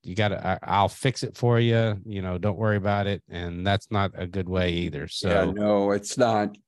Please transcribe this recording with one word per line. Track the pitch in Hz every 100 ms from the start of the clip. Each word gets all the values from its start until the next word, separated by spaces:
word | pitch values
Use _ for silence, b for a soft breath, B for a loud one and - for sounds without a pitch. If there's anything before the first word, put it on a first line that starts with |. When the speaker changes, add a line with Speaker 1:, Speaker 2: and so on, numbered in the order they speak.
Speaker 1:
you | -
gotta, | 90 104 95 92
I, | 92
I'll | - 98 101
fix | - 135 -
it | 117 -
for | 120 117
you, | 117 113 113 104 104
you | 101
know, | 92 90
don't | 101 92
worry | 110 104
about | 98 101 98
it. | 98 -
And | 90 87 87 92
that's | 101 -
not | 104 98 -
a | 90
good | 95 90
way | 92 90
either. | 85 85 73 76 -
Speaker 2:
Yeah, | 92 87 92
Speaker 1:
So | 98
Speaker 2:
no, | 104 104 101
it's | 101 101 -
not. | 120 107 104 104